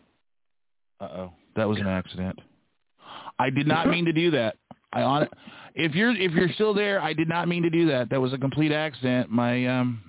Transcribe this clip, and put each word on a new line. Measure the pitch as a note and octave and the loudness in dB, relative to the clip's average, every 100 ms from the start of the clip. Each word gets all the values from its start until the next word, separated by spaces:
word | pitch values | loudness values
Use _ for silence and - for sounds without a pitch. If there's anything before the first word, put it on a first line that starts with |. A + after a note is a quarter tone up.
| _ _ _ _ _ _ _ _ _ - | _ _ _ _ _ _ _ _ _ -16
Uh-oh. | G2 F#2 F#2 - _ - | -14 -10 -12 -14 _ -2
That | G#2+ | 0
was | G#2 | 0
an | G2 | 0
accident. | F#2 F2+ F2+ F#2 - - _ _ _ _ _ - - - - | -2 -4 -6 -6 -6 -14 _ _ _ _ _ -20 -18 -10 -2
I | B2+ | 0
did | C3+ D#3 | 2 2
not | D#3+ E3+ | 2 2
mean | F3 E3+ | 2 2
to | |
do | D#3 F3 | 2 2
that. | C#3+ A2 - - - _ | 2 0 -4 -12 -20 _
I | - | -2
hon-, | B2 C#3+ - - - - - - | 0 2 0 -6 -20 -20 -12 -4
if | D#3+ D3+ | 0 2
you're, | A#3 G#3+ | 2 2
if | F#3 | 0
you're | D#3+ F3+ | 2 2
still | C3 G#3+ | 2 0
there, | G3+ G#3 G3 | 2 0 -2
I | D#3 | -2
did | D3+ D#3+ | -2 -2
not | E3+ E3+ | -2 -2
mean | F3 | 0
to | E3+ | 0
do | E3 E3 | 2 2
that. | C3 B2 | 2 0
That | C3+ | 0
was | B2+ | 0
a | C3+ | 0
complete | C3+ C3+ D#3 | -2 0 0
accident. | D3+ D#3 C3 B2+ B2+ A#2+ | 0 -2 -2 0 0 0
My, | A2+ A#2+ B2 B2 | 0 2 0 0
um, | B2+ B2 A#2 | 0 0 -4